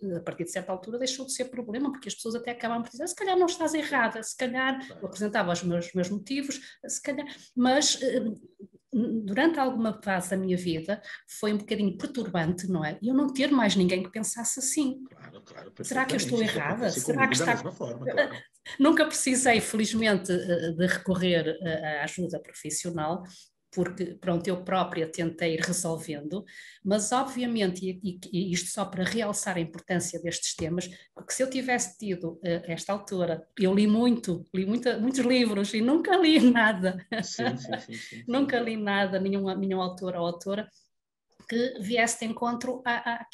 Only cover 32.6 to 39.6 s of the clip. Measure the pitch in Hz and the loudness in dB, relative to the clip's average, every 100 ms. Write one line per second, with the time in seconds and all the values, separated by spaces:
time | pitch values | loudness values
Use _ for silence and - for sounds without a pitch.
32.6 | 170 165 - 202 202 190 175 165 - - | -2 -6 -4 -4 -4 -2 0 -2 -6 0
33.6 | 190 196 214 214 247 233 - 175 - 185 | 2 6 6 6 6 4 2 -4 -2 -2
34.6 | 190 233 247 220 226 262 247 254 233 202 | 0 0 0 0 2 2 4 4 4 2
35.6 | 202 220 233 320 381 370 330 311 247 233 | 0 2 4 4 4 6 8 8 10 8
36.6 | 220 202 185 180 - 226 175 - 233 - | 6 4 0 -2 -4 -6 -4 -2 -2 -2
37.6 | 113 - - 113 - - - 247 269 247 | -4 -8 -8 -14 -14 -12 -2 0 2 0
38.6 | 233 220 208 196 196 190 190 196 196 185 | 0 -2 0 2 2 2 0 0 0 -2